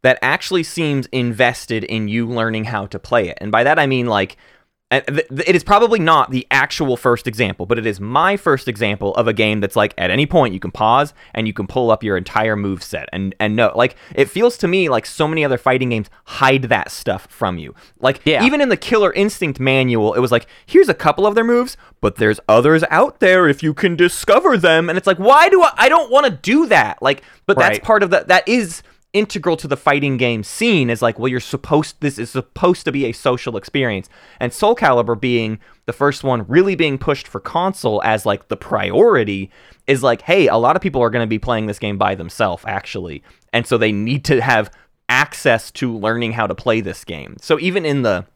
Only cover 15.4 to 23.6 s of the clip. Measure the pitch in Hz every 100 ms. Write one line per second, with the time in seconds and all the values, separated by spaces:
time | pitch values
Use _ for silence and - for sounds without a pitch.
15.4 | 147 123 - 131 127 113 104 - _ -
16.4 | 135 135 123 110 - - - 95 - -
17.4 | 104 90 73 - _ _ 127 135 - 147
18.4 | 240 294 277 208 - 220 196 - 202 -
19.4 | 165 135 131 131 127 117 107 113 123 120
20.4 | - - _ 349 302 - 160 151 202 208
21.4 | 233 240 247 - - _ 104 - 107 107
22.4 | - 107 135 160 165 160 233 - 196 185
23.4 | 170 139